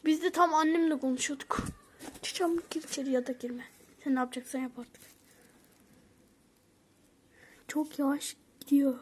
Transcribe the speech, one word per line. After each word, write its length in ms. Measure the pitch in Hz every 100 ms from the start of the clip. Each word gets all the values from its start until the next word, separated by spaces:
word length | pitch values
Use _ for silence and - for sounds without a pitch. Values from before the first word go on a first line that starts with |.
Biz 180 | 311 311
de 80 | 339
tam 240 | 330 349
annemle 440 | 311 311 330 330 302
konuşuyorduk. 600 | 262 254 - 277 - - - - - - - -
Çiçeğim 400 | - - 349 339 -
gir 120 | 320
içeri 280 | 311 - 269
ya 160 | 254 247
da 60 |
girme. 320 | 254 247 247 - - - -
Sen 100 | 294
ne 40 | 254
yapacaksan 400 | 254 254 247 262
yap 200 | 262 247
artık. 240 | 240 - - - - - - - _ _ _ - _ _ _ _ _ _ _ _ _ _ _ _ _ _ - - -
Çok 300 | 294 302 -
yavaş 380 | 277 285 - - _ _
gidiyor. 380 | - 285 277 247